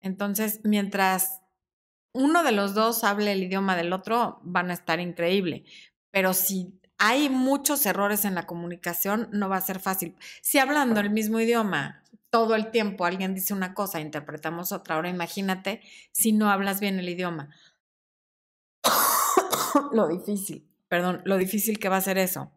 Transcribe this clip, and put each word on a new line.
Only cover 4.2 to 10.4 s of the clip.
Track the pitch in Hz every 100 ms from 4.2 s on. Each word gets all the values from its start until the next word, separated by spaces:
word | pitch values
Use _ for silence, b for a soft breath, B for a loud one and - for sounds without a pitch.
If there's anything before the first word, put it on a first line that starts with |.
| 220 -
van | 156 180 180
a |
estar | 175 - 165
increíble. | 175 170 170 196 180 131 B B B _ _
Pero | 196 185
si | 185 - 190 180 - _ _ 208
hay | 262 294
muchos | 262 254 277 277 285
errores | 208 180 202 208
en | 202
la | 180 165
comunicación, | 170 175 175 - 170 196 214 233
no | 208 196
va | 190
a |
ser | 185 185
fácil. | 196 190 170 - B B